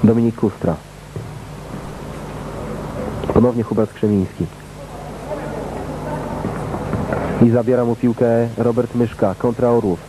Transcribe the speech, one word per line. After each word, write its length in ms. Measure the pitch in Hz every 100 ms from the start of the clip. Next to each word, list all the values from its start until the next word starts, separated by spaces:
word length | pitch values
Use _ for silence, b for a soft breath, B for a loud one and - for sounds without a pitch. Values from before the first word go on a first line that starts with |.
Dominik 320 | 104 113 117 113
Kustra. 400 | 107 - - 80 - - - - - - - - - - - - - - - - - - - - - - 107 - -
Ponownie 300 | - 120 120
Hubert 300 | 110 107 107
Krzemiński. 520 | - 107 104 92 - 82 - - - - - - - - - - - - - - - - - - - - - - - - - - - - -
I 80 | 120
zabiera 360 | 120 117 123 120
mu 100 | 117
piłkę 520 | 127 117 120 117 117 117
Robert 380 | 113 117 120 120
Myszka, 400 | 117 - 104 92
kontra 340 | 123 117 123
Orłów. 300 | 120 107 85